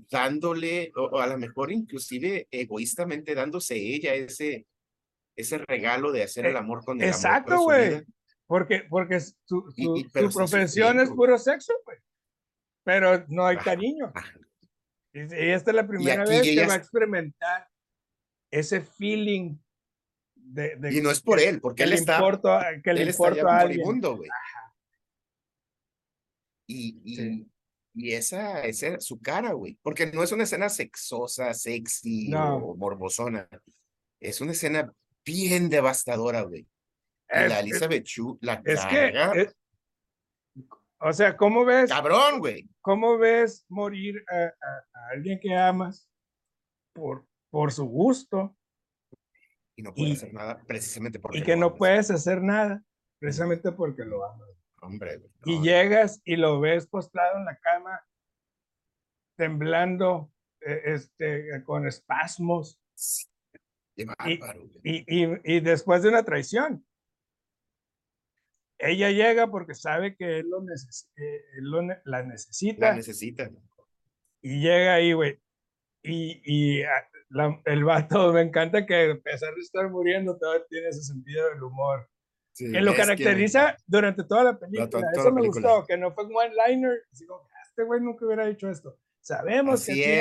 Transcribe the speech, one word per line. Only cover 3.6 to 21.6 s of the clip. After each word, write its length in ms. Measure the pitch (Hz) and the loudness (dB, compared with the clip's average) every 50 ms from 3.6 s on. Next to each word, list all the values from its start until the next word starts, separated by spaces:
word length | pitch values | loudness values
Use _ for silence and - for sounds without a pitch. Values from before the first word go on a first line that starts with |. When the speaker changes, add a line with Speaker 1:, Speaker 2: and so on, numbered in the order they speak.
| - - 120 | -6 -6 -6
Speaker 1:
ella 400 | 107 101 113 139 151 160 143 135 | -6 -4 -4 -6 -4 -2 -2 -2
ese, 520 | 135 131 120 - - 151 151 131 110 - _ _ _ _ _ _ _ _ _ _ _ _ _ _ | -2 -4 -8 -8 -8 -6 -6 -6 -8 -10 _ _ _ _ _ _ _ _ _ _ _ _ _ _
ese 240 | - 113 - 156 - | -10 -8 -6 -6 -6
regalo 540 | - - 131 110 101 117 123 131 143 147 | -6 -4 -4 -2 0 0 0 0 0 -2
de 100 | 139 117 | -2 -2
hacer 240 | 101 - - 120 123 | -4 -4 -4 -4 -2
el 80 | 131 131 | -2 -2
Speaker 2:
Eh, 40 | 120 | -2
Speaker 1:
amor 260 | 104 110 117 113 - | -4 -6 -8 -8 -6
con 140 | 131 131 120 | -6 -4 0
el 80 | - 190 | 0 0
amor 60 | - | 0
Speaker 2:
exacto, 340 | 190 202 175 196 277 262 - | 2 2 2 2 2 2 2
Speaker 1:
de 60 | 359 349 | 2 4
su 60 | 339 | 4
Speaker 2:
güey. 240 | 320 294 254 226 180 | 6 6 6 6 4
Speaker 1:
vida. 140 | 151 151 156 - - _ _ _ _ _ _ | 2 -2 -6 -12 -20 _ _ _ _ _ _
Speaker 2:
Porque, 380 | - 170 185 180 - 226 - - 147 | 0 0 0 2 0 -2 -2 -2 -2
porque 300 | 165 185 175 175 185 175 | -2 -2 0 0 -2 -2
su, 520 | - - - _ _ - 180 180 190 151 - | -4 -6 -14 _ _ -6 -6 -6 -6 -6 -8
Speaker 1:
Y, 80 | - - | -4 -2
Speaker 2:
su, 120 | 165 165 | -2 -2
Speaker 1:
y, 120 | 151 131 - | -2 -4 -2
pero 200 | - 180 208 196 | 0 0 2 2
Speaker 2:
su 100 | 190 190 | 2 0
Speaker 1:
está 120 | 185 151 202 | 0 2 2
Speaker 2:
profesión 320 | 196 190 151 - 208 220 233 247 254 | 2 2 2 2 4 4 4 6 4
es 80 | 262 254 | 2 2
Speaker 1:
sufriendo. 80 | - | 2
Speaker 2:
puro 220 | 254 240 254 247 240 | 4 6 6 6 4
sexo, 340 | - 262 285 269 - - 466 494 - | 4 0 0 0 -2 -4 -4 -4 -6
güey. 140 | - 480 - _ _ _ _ _ _ _ _ _ _ _ _ _ _ _ _ - | -10 -20 -20 _ _ _ _ _ _ _ _ _ _ _ _ _ _ _ _ 0
Pero 400 | 175 185 196 190 185 185 175 165 143 | 2 4 4 6 6 4 4 0 -4
no 180 | 151 180 180 | -2 2 2
hay 100 | 180 180 | 2 2
Speaker 1:
Ajá, 80 | 170 - | 2 0
Speaker 2:
cariño. 480 | 190 180 180 208 262 302 311 254 180 - | -2 -2 0 -2 -2 -4 -4 -6 -8 -10
Speaker 1:
ajá. 240 | - - - - - _ _ _ _ _ _ _ _ _ _ _ _ _ _ | -12 -14 -14 -18 -20 _ _ _ _ _ _ _ _ _ _ _ _ _ _
Speaker 2:
Y, 80 | - 147 | -16 -14
y 300 | 151 156 170 160 160 170 | -14 -8 -4 0 2 2
esta 200 | 180 180 180 220 | 2 2 2 2
es 40 | 214 | 2
la 60 | 220 | 2
Speaker 1:
Y 40 | 214 | 2
Speaker 2:
primera 360 | 202 202 185 - 135 131 - | 0 -2 -2 0 2 2 2
Speaker 1:
aquí 80 | 208 214 | 2 4
Speaker 2:
vez 100 | 220 240 | 4 4
que 80 | 254 - | 6 6
Speaker 1:
ella 140 | 151 160 170 | 6 4 4
Speaker 2:
va 60 | 175 190 | 4 2
a 20 | |
Speaker 1:
es- 60 | 185 | 0
Speaker 2:
experimentar 840 | - - - 226 220 214 202 175 160 147 - - 170 175 180 185 - _ _ _ _ _ _ _ _ _ _ _ _ _ _ _ _ _ | -2 -2 0 0 0 0 0 -2 -4 -6 -8 -6 -4 -4 -4 -4 -6 _ _ _ _ _ _ _ _ _ _ _ _ _ _ _ _ _
ese 300 | - 151 151 - 202 185 | -2 -2 -2 0 -2 -4
feeling 720 | 151 - _ - 202 208 214 214 208 208 202 190 175 165 147 - _ _ _ _ _ _ _ _ _ _ _ _ _ _ _ | -4 -6 _ -6 -4 -2 -2 0 0 0 -2 -2 -4 -6 -10 -14 _ _ _ _ _ _ _ _ _ _ _ _ _ _ _
de, 420 | _ - 131 127 147 147 156 - | _ -20 -14 -8 -6 -6 -6 -6
de 180 | 127 143 143 131 | -6 -6 -2 0
Speaker 1:
Y 60 | 151 | 0
no 100 | 147 143 | 2 2
es 100 | 143 - | 0 0
por 160 | - 233 208 160 | 2 4 4 6
Speaker 2:
que, 100 | 156 196 | 6 4
Speaker 1:
él, 120 | 170 - | 2 0